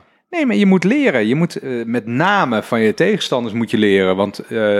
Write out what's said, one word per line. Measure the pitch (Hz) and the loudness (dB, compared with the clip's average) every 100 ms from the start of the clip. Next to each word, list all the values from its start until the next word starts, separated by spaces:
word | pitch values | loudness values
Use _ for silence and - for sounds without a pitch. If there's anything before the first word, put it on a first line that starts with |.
| _ _ - | _ _ -8
Nee, | 349 269 | -2 0
maar | 202 | 2
je | 202 | 4
moet | 190 | 2
leren. | 180 294 254 131 107 | 2 0 2 2 0
Je | 143 | 0
moet, | 170 - | -2 -4
eh, | 135 120 113 | -8 -6 -4
met | 120 107 | -4 -2
name | 123 180 202 147 107 | -2 0 2 0 -2
van | - 117 | -2 0
je | 110 | 0
tegenstanders | 104 175 208 - 131 117 | 2 0 0 -2 -4 -4
moet | 113 113 | -4 -2
je | 110 | 2
leren. | 104 98 92 92 | 4 4 2 2
Want, | 101 - | -2 -4
eh, | - 113 107 | -8 -2 0